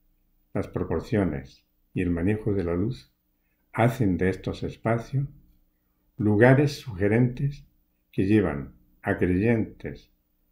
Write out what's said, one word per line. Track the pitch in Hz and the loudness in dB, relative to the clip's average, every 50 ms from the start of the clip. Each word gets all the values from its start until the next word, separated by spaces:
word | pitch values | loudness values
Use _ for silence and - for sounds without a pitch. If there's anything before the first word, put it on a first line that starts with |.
| _ _ _ _ _ _ _ _ _ _ - | _ _ _ _ _ _ _ _ _ _ -6
Las | 104 92 - | -6 -6 -4
proporciones | - 90 87 - 87 80 - - 113 104 95 82 73 69 67 - - _ _ _ _ _ _ _ - | -6 -6 -4 -2 -2 -4 -2 0 0 0 0 0 -2 -6 -10 -14 -18 _ _ _ _ _ _ _ -6
y | 131 | -4
el | 92 87 | -2 -2
manejo | 85 82 87 98 107 107 - 110 101 | -2 0 0 0 0 0 -2 -2 -2
de | 98 85 | -2 -2
la | 85 85 | -2 -2
luz | 87 98 123 131 - - _ _ _ _ _ _ _ _ _ _ _ _ _ - | -2 -2 -4 -4 -8 -14 _ _ _ _ _ _ _ _ _ _ _ _ _ 0
hacen | - 113 123 127 - 113 95 90 | 2 2 2 2 0 0 0 0
de | 82 90 92 | 2 0 0
estos | 92 - - 98 85 - - | -2 -2 -4 -8 -8 -6 -8
espacios | 82 - - - 110 117 117 - - - 135 143 - - - - _ _ _ _ _ _ _ _ _ _ _ _ _ _ | -10 -8 -6 -4 -2 -2 -2 -4 -4 -4 -4 -4 -4 -8 -14 -20 _ _ _ _ _ _ _ _ _ _ _ _ _ _
lugares | - 104 107 107 101 120 127 135 135 151 143 147 | -2 0 2 4 6 6 6 6 6 4 2 -2
sugerentes | - - 123 98 87 101 101 107 120 127 123 123 - 143 139 - - - _ _ _ _ _ _ _ _ _ | -6 -12 -12 -6 -2 0 2 4 4 2 2 0 -2 -4 -4 -6 -8 -14 _ _ _ _ _ _ _ _ _
que | - - 98 | -4 -2 2
llevan | 95 107 107 95 80 71 71 65 67 - - _ _ _ _ - | 4 4 4 4 2 -2 -4 -8 -10 -14 -20 _ _ _ _ -4
a | 101 95 - | -4 -2 0
creyentes | 98 90 90 92 104 117 117 110 95 - - - - 78 67 - - _ _ _ _ _ _ _ _ _ | 0 0 2 2 2 2 2 2 0 -4 -8 -12 -12 -12 -12 -14 -18 _ _ _ _ _ _ _ _ _